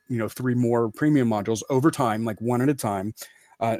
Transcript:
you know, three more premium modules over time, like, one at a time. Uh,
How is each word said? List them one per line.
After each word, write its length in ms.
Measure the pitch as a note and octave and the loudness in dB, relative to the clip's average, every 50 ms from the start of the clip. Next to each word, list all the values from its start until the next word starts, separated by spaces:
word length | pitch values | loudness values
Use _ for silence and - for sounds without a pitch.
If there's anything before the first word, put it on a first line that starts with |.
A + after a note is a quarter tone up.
| _ - | _ -6
you 80 | B2+ | -4
know, 120 | A2+ G#2+ G#2 | -4 -4 -4
three 240 | - - B2+ B2+ A#2+ | -6 -4 -2 0 0
more 360 | B2 B2 A#2 A#2+ A#2 A#2 A2 | 2 2 2 2 2 0 -2
premium 380 | - - D3 D3+ D3+ C#3 B2 A2+ | -2 0 0 2 4 4 4 2
modules 340 | A2 G#2 F#2+ A2 A2+ G#2+ - - | 2 0 0 -2 -2 -4 -2 0
over 220 | C#3 C3 C#3 E3 | 0 2 2 2
time, 340 | D#3 - C3 A2+ G#2+ A2 A#2 | 2 2 0 0 0 -2 -2
like, 160 | A#2 G2 - | -4 -6 -4
one 220 | A2+ A#2+ B2 B2 | -2 0 0 2
at 80 | B2+ D3 | 2 0
a 40 | C#3+ | 0
time. 380 | B2+ - G#2+ G2+ G2 F#2+ G#2+ - - - - - _ _ _ _ _ | 0 -2 -4 -2 -2 -4 -6 -10 -12 -18 -20 -20 _ _ _ _ _
Uh, 180 | - - A2+ | -2 -2 -2